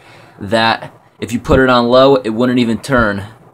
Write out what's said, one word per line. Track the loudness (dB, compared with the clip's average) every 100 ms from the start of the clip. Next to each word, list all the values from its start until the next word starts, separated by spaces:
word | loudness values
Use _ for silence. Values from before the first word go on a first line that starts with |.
| -20 -20 -20 -16
that | -4 0 0 -2 -6 -20 _ -14
if | -8
you | -6
put | 0 2
it | 2
on | 2 2
low, | 4 4 2
it | 0
wouldn't | -2 -2 0
even | 0 -2
turn. | -2 0 0 -2 -10 -18 -20